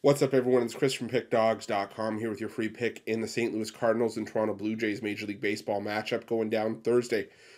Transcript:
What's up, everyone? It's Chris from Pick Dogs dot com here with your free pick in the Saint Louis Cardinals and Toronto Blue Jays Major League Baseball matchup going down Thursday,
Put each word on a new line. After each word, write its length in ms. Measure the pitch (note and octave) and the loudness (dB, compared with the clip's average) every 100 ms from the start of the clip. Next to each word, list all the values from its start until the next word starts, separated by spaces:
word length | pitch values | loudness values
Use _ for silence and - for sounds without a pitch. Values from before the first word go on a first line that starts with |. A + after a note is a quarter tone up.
| C#3+ | 4
What's 140 | C#3+ | 4
up, 120 | C#3 | 4
everyone? 300 | C3+ B2 B2+ | 4 4 2
It's 100 | A#2 | 2
Chris 200 | - C3+ | 0 -2
from 160 | - A#2+ | 0 -2
Pick 200 | B2 A2 | -2 2
Dogs 360 | A#2 A2+ G#2+ - | 4 4 2 -2
dot 280 | G#2 G2+ | -2 -2
com 240 | - A2 G#2+ | -4 -4 -2
here 120 | A2+ | -4
with 100 | G2+ | -4
your 80 | G#2+ | -6
free 220 | - A2 | -4 -4
pick 340 | G#2+ A#2 - - | -2 -4 -4 -4
in 120 | A2+ | -4
the 80 | A2 | -2
Saint 260 | - A#2 | -2 -2
Louis 160 | G#2+ A2 | -2 -6
Cardinals 460 | - A#2 A2+ A#2 A2 | 0 2 2 0 -2
and 100 | G#2 | -4
Toronto 280 | A2+ A2 | -2 -2
Blue 240 | G2 G#2+ A2 | -2 -4 -2
Jays 240 | A2+ G2 | -2 -2
Major 240 | G#2 G#2 G#2 | -4 -6 -8
League 160 | G2 | -4
Baseball 400 | G#2 G#2 - G2+ | -2 -2 -2 -4
matchup 440 | G#2 G#2+ G#2+ A#2 - | -2 -4 -2 -4 0
going 240 | A#2 A2 | 0 2
down 300 | A2 A2 A2+ | 0 0 -2
Thursday, 480 | - A#2+ A#2+ A2 F#2+ - - | 2 2 4 -2 -2 -12 -20